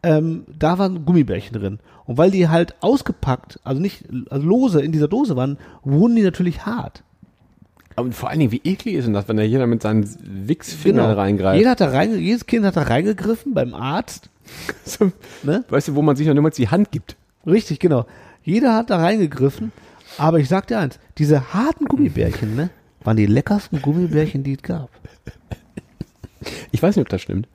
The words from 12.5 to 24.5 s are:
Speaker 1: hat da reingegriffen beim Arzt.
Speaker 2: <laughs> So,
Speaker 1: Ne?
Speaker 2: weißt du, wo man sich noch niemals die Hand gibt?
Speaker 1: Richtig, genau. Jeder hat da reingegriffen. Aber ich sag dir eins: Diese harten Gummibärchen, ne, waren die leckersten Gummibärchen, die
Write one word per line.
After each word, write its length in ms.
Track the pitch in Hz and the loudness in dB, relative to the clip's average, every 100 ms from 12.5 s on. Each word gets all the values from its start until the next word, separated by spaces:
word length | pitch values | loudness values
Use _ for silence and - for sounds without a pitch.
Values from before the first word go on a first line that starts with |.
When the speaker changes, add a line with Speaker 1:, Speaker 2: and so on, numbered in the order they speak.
| 233 196 | 0 2
Speaker 1:
hat 120 | 170 | 0
da 60 | |
reingegriffen 680 | 139 120 190 196 190 226 285 | 0 2 0 -2 -2 -4 -2
beim 200 | 196 123 | -2 -2
Arzt. 560 | 76 127 180 - - - _ | -4 -6 -6 -6 -14 -20 _
Speaker 2:
<laughs> 480 | - - - - | -20 -14 -12 -12
So, 280 | - - 196 - - - | -14 0 0 0 -20 -8
Speaker 1:
Ne? 200 | 139 190 - | -2 -2 0
Speaker 2:
weißt 200 | 131 151 | -2 0
du, 60 | 143 | 0
wo 60 | |
man 140 | 156 139 | 2 2
sich 100 | 156 | 2
noch 80 | |
niemals 220 | 143 156 - | 4 2 2
die 140 | 113 | 0
Hand 220 | 175 208 | 2 0
gibt? 260 | 117 - - _ _ 165 | -2 -10 -20 _ _ 0
Speaker 1:
Richtig, 340 | 208 - 151 | 0 0 -2
genau. 260 | 180 131 107 - - _ | 2 2 -2 -12 -20 _
Jeder 300 | - 202 262 | -2 2 4
hat 160 | 220 233 | 2 2
da 80 | 185 | 0
reingegriffen. 760 | 170 220 165 139 139 - 113 - - - - - | 2 2 0 0 -2 -2 -12 -12 -20 -20 -20 -2
Aber 220 | 151 165 | 2 2
ich 80 | 135 | 2
sag 160 | 190 - | 0 0
dir 120 | 226 | -4
eins: 180 | 147 - _ - | -4 -6 _ -2
Diese 340 | 151 147 131 | 2 2 2
harten 320 | 185 277 - 285 | -2 -2 -2 -2
Gummibärchen, 680 | 285 294 - 92 - 104 113 | 0 0 0 -2 -2 -6 -4
ne, 140 | 175 - _ _ | -6 -8 _ _
waren 120 | - 107 | -2 2
die 100 | 101 | 4
leckersten 540 | 113 - 208 - 151 | 2 2 -2 -2 -4
Gummibärchen, 640 | 135 160 175 151 156 135 | -2 0 0 0 0 -4
die 100 | 139 | -6